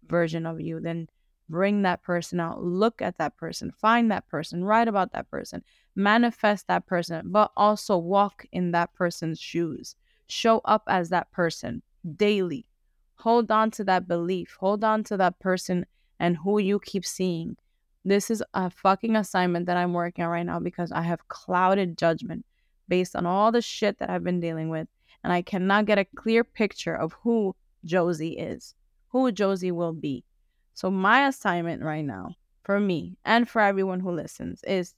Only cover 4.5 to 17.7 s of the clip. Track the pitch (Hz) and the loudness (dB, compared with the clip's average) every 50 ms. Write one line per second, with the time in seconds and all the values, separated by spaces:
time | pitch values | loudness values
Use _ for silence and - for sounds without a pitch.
4.5 | - 175 180 202 214 226 233 233 202 196 180 - - - - - - - - - | -6 -4 0 2 2 4 4 2 2 0 0 0 -4 -6 -8 -6 -8 -10 -10 -10
5.5 | - - - _ _ _ _ _ _ 185 196 202 214 240 240 233 226 - - 208 | -12 -12 -14 _ _ _ _ _ _ 0 2 4 4 4 4 2 0 0 0 0
6.5 | 208 190 - - 180 180 - - 190 175 170 - 170 160 - 180 185 214 208 - | 0 0 -2 -2 -2 -2 0 -2 -2 -2 -2 -4 -6 -8 -6 0 2 4 4 4
7.5 | - - 208 208 214 208 - - 202 175 165 170 196 196 202 196 - - - - | 2 2 4 4 2 0 0 0 0 0 2 2 2 2 2 2 -2 -8 -16 -8
8.5 | - 180 180 175 170 170 170 - _ - 180 175 - - 165 165 160 - - - | -4 -4 -2 0 0 0 0 -2 _ -2 -2 -2 -2 -4 -6 -6 -6 -8 -10 -6
9.5 | - 170 170 160 131 - - - - _ _ _ _ _ _ - - - - 226 | -4 -2 -2 -2 -4 -8 -12 -16 -20 _ _ _ _ _ _ -10 -4 2 4 4
10.5 | 226 - - - 214 214 - - 196 185 170 165 180 170 175 - _ - 170 165 | 4 4 4 2 2 2 2 0 0 0 0 0 -2 -2 -2 -4 _ -2 -2 -2
11.5 | - - - - - - - _ _ _ - 170 143 - 208 208 208 196 185 170 | -2 -4 -8 -8 -8 -8 -12 _ _ _ -14 -12 -2 2 2 2 4 2 0 -2
12.5 | 147 123 - _ _ _ _ _ _ _ _ _ _ - - 226 233 240 226 - | -4 -6 -10 _ _ _ _ _ _ _ _ _ _ -4 2 4 4 4 4 4
13.5 | 220 220 220 220 - - 202 196 185 180 180 180 175 170 170 180 190 180 175 - | 4 4 2 2 0 -2 0 2 2 2 2 0 -2 0 0 0 -2 -2 -4 -8
14.5 | - _ 190 190 208 202 226 220 214 214 208 - 214 190 190 175 180 - - 185 | -8 _ 0 0 0 2 2 2 2 0 0 -2 0 2 2 2 2 0 0 0
15.5 | 180 180 - - 180 180 - - _ _ _ _ _ - 175 175 175 151 165 196 | 0 0 0 -2 -2 -2 -4 -6 _ _ _ _ _ 0 0 0 0 0 0 2
16.5 | 208 208 196 190 202 202 - - - 190 180 - - - 185 185 170 165 165 - | 2 2 2 2 0 0 -2 -4 -6 -6 -6 -6 -4 -2 -2 -2 -2 -4 -6 -8
17.5 | - - _ _ | -12 -14 _ _